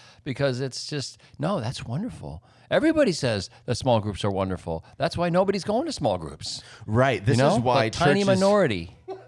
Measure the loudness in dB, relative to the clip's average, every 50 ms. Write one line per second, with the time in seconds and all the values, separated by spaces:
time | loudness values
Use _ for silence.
0 | -20 -20 -20 -12 _ -8 -4 -2 -2 -2 -2 -2 -6 -6 -8 -10 -10 -8 -6 -8
1 | -8 -8 -12 _ -20 -20 -10 -6 -4 -4 -2 -2 -4 -6 -6 -8 -8 -8 -6 -6
2 | -6 -8 -10 -12 -12 -12 -12 -14 -16 _ _ _ _ _ 0 2 4 4 4 4
3 | 2 2 2 0 0 0 0 -2 -4 -6 -14 -14 _ -6 -4 -2 2 2 2 2
4 | 2 -2 -4 -2 -4 -2 0 0 -2 -2 -4 -6 -6 -6 -8 -8 -8 -14 -6 -4
5 | -4 -4 -2 -2 -2 0 2 2 2 2 0 -2 -4 -2 -2 -2 -2 -4 -6 -2
6 | 0 0 0 -2 -4 -10 -14 -12 -12 -12 -12 -12 -14 -18 -20 -16 -6 0 2 2
7 | 4 4 2 2 2 2 4 6 4 4 4 4 2 2 2 2 2 0 0 2
8 | 4 4 4 4 4 2 2 4 4 4 4 4 4 2 0 -2 -6 -10 -14 -18
9 | _ -14 -14 -12 -8